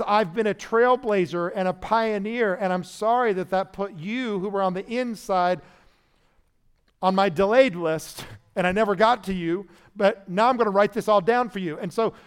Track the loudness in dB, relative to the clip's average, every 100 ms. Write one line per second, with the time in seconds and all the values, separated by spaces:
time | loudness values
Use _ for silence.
0 | 2 0 0 -2 -2 -4 -2 2 4 2
1 | 0 0 0 -2 -4 -4 -4 -4 -2 0
2 | 0 -4 -4 -2 -2 0 -2 -2 -6 -4
3 | 0 2 2 -2 -2 -2 -4 -6 -8 -8
4 | -8 -6 -4 -4 -4 0 0 -2 -6 -4
5 | -4 -6 -2 2 2 0 -6 _ _ _
6 | _ _ _ _ _ _ _ _ _ -2
7 | 0 2 2 2 2 6 4 2 -2 -2
8 | -6 -16 -18 -18 _ -2 0 2 2 4
9 | 4 2 -2 -4 -2 -4 -6 -20 _ 0
10 | 0 0 -4 2 2 4 2 4 2 0
11 | 2 2 4 2 0 -4 -6 -6 -6 -2
12 | -2 -2